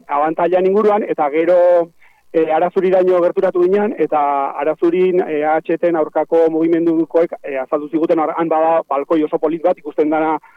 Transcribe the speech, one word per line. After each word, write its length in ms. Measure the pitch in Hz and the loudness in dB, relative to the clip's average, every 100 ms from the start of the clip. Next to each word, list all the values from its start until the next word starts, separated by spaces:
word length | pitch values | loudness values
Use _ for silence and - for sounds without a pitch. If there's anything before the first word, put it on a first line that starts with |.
| - | -6
abantailan 580 | 143 151 165 175 180 185 | -2 -2 -2 0 2 2
inguruan, 380 | 202 214 208 | 2 2 0
eta 260 | - 160 147 | -2 -2 -2
gero, 640 | 151 165 180 175 175 170 _ - _ _ | 0 2 4 4 2 0 _ -20 _ _
eh, 160 | 165 156 | -2 0
Arazuriraino 680 | 160 180 196 185 185 185 180 | 0 0 0 0 2 2 2
gerturatu 400 | 175 190 185 175 | 2 0 -2 2
ginen, 320 | 180 202 208 - | 2 2 -2 -2
eta 500 | 156 151 143 139 139 147 | -2 0 0 -2 -4 -4
Arazurin, 640 | 147 151 170 180 185 180 | -4 0 0 2 2 0
eh, 220 | 170 151 151 | -2 -2 0
A 120 | 156 | -2
H 200 | - 165 | -2 -2
T 140 | 175 165 | 0 0
aurkako 540 | 151 160 151 165 160 | -2 -2 0 2 2
mugimendukoek, 840 | 160 165 165 170 160 160 165 170 - | 2 0 2 0 0 0 0 -2 -4
eh, 160 | 147 135 | -10 -8
azaldu 300 | 127 151 147 | -4 -4 -4
ziguten, 280 | 160 165 175 | -4 0 0
hor, 140 | 151 165 | -2 -2
han 140 | 165 | -2
bada 320 | 160 160 165 - | 0 2 0 -2
balkoi 320 | 139 139 165 | -6 -2 -2
oso 140 | 151 165 | 0 -2
polit 240 | 156 165 | -2 -2
bat, 160 | 165 180 | -2 -2
ikusten 320 | 151 156 151 | -6 -4 -2
dana 300 | 156 156 156 - | 0 -2 -4 -8